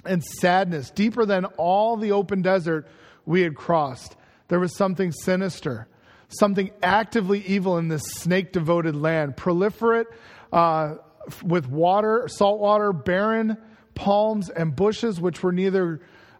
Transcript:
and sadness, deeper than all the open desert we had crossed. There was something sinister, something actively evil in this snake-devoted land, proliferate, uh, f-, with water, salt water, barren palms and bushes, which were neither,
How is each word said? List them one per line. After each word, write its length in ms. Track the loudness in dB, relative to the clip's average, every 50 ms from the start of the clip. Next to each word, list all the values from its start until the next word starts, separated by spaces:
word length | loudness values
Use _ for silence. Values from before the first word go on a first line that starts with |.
| -6
and 180 | -4 -2 -2 -4
sadness, 680 | -6 -4 0 2 2 2 2 2 0 -4 -6 -8 -6
deeper 340 | -2 0 0 0 2 0 0
than 200 | 2 0 0 -2 -4 -4
all 380 | -2 0 0 2 2 2 0 0
the 160 | -2 0 0
open 300 | 0 0 0 0 -2 0
desert 460 | 2 2 2 2 2 0 -2 -4 -4 -10 -18 -20 -20 -20 -20 _ _
we 160 | 0 2 2
had 140 | 2 0 -2
crossed. 600 | -4 -2 0 2 2 0 -2 -4 -10 -16 -20 -20 -20 _ _ _ _ _ -2
There 100 | 0 0
was 160 | 0 0 0
something 360 | 0 0 0 0 -2 -2 -2
sinister, 760 | -4 -4 -2 0 0 0 0 -4 -6 -6 -6 -6 -6 -6 -10 -14 _ _ _ -20 -20 -20 _
something 440 | _ 0 2 2 2 2 0 -2 -4 -4 -2 0
actively 560 | 2 2 2 2 0 -2 0 0 2 0 0
evil 380 | 0 0 0 0 2 0 0
in 100 | 0 0
this 160 | -2 -4 -4 -6
snake-devoted 920 | -8 -10 -6 -2 0 0 0 0 0 -2 -2 0 2 2 2 2 0 -2
land, 420 | 0 0 0 0 0 -2 -2 -6
proliferate, 680 | -4 -2 -2 0 2 0 -2 -2 0 0 2 2 2 -2 -4 -10 -18 -20 -20 -20 -20 -10 0
uh, 440 | 2 2 4 4 2 0 -2 -4 -6 -10 -16 -20 _ -20 -18
f-, 160 | -18 -16 -8
with 260 | -2 -2 0 0 -2 -2
water, 580 | -2 0 2 2 4 2 2 2 0 0 -2
salt 320 | -4 0 2 2 2 2 2
water, 320 | 2 2 2 2 2 0
barren 680 | -2 -2 -2 0 0 0 2 0 0 0 0 -2 -4 -6 -10 -18 -20 -20 _ _ _
palms 560 | -4 0 2 2 4 2 2 0 -2 -6 -6
and 260 | -4 -2 -2 -2 0
bushes, 440 | 2 2 0 2 0 -2 -2 -2 -2
which 240 | -2 -4 -2 -2 -2
were 80 | 0
neither, 480 | 0 2 0 2 2 2 0 0 -2 -6 -12 -18 -20 -20 -20 -20 -14